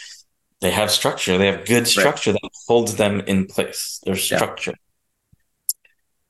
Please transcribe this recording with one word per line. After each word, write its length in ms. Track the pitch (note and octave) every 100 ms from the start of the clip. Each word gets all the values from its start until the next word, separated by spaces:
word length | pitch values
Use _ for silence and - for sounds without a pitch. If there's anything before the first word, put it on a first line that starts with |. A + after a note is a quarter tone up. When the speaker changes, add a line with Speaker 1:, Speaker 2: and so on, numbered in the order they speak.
| - - _ _ _ _
Speaker 1:
They 100 | F#2
have 200 | F#2 G#2
structure. 460 | - C3+ - - F#2
They 100 | G2
have 180 | F#2 -
good 180 | A#2+
Speaker 2:
Right. 40 | A#2+
Speaker 1:
structure 440 | G2+ C#3+ C#3+ A2
that 80 | G2+ - - -
holds 280 | A#2+ G#2+ G#2
them 260 | G#2 G2+ -
in 180 | F#2+ F#2+
place. 540 | - - - - - -
There's 240 | F#2 -
Speaker 2:
Yeah. 80 | -
Speaker 1:
structure. 360 | G#2+ - - - _ _ _ _ _ _ _ _ - - _ _ _ _